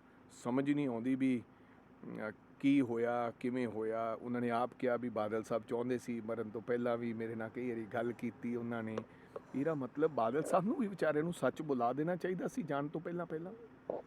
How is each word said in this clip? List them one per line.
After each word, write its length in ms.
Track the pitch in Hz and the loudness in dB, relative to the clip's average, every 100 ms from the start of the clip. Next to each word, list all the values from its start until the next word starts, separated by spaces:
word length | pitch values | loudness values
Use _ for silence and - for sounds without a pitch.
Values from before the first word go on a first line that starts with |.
| - - - - | -16 -20 -20 -8
ਸਮਝ 280 | 120 127 139 | 0 2 2
ਨਹੀਂ 160 | 147 139 | 2 0
ਆਉਂਦੀ 280 | 117 123 131 | 0 0 2
ਵੀ, 260 | 131 123 - - - - - - 120 | 2 2 -2 -16 -20 -20 -20 -16 -12
ਅਹ, 260 | 117 107 - - - | -8 -8 -8 -16 0
ਕੀ 220 | 139 139 | 4 6
ਹੋਇਆ, 500 | 120 117 117 120 117 - | 4 2 2 2 0 -2
ਕਿਵੇਂ 280 | 127 123 120 | -2 0 0
ਹੋਇਆ। 500 | 104 110 113 113 110 | 0 -2 0 0 -2
ਉਹਨਾਂ 200 | 123 123 | -2 0
ਨੇ 80 | 120 | 2
ਆਪ 200 | 117 123 - | 2 2 0
ਕਿਹਾ 180 | 127 120 | 2 2
ਵੀ 120 | 120 | 0
ਬਾਦਲ 340 | 110 107 110 | 0 0 0
ਸਾਹਿਬ 200 | 104 117 110 | 0 -2 0
ਚਾਹੁੰਦੇ 280 | 117 123 123 | -2 0 0
ਸੀ 240 | - 117 | 0 -4
ਮਰਨ 280 | 110 113 107 | -2 -4 -4
ਤੋਂ 120 | 117 | -4
ਪਹਿਲਾਂ 360 | - 120 120 117 | 0 2 2 2
ਵੀ 160 | 120 | 0
ਮੇਰੇ 220 | 113 113 113 | -2 -2 -4
ਨਾਲ 140 | 110 | -4
ਕਈ 200 | 120 123 | -4 -2
ਵਾਰੀ 160 | 117 107 | -2 -2
ਗੱਲ 180 | 117 117 | 0 0
ਕੀਤੀ 440 | 113 120 107 120 120 | 0 -4 -4 -4 -4
ਉਹਨਾਂ 280 | 117 117 | -2 -4
ਨੇ। 140 | 110 110 - - - - - 131 | -4 -6 -10 -20 -16 -16 -6 -2
ਇਹਦਾ 180 | 147 | 0
ਮਤਲਬ 380 | 156 123 - 160 | 0 -2 2 2
ਬਾਦਲ 320 | 131 113 135 | 4 2 2
ਸਾਹਿਬ 220 | 147 175 180 | 4 4 4
ਨੂੰ 100 | 330 | 2
ਵੀ 120 | 208 | 0
ਵਿਚਾਰੇ 340 | 165 156 151 | 0 2 2
ਨੂੰ 120 | 165 | 0
ਸੱਚ 280 | 175 127 - | 0 0 0
ਬੁਲਾ 320 | 160 131 117 | 0 2 2
ਦੇਣਾ 220 | 135 156 180 | 2 0 0
ਚਾਹੀਦਾ 320 | 180 185 262 | -2 -2 -2
ਸੀ 160 | - | -2
ਜਾਣ 240 | 160 143 147 | -2 -2 -2
ਤੋਂ 140 | 165 | -4
ਪਹਿਲਾਂ 240 | 170 175 170 | -4 -4 -4
ਪਹਿਲਾਂ। 260 | 160 170 - - - - - | -6 -8 -12 -16 -10 -6 -6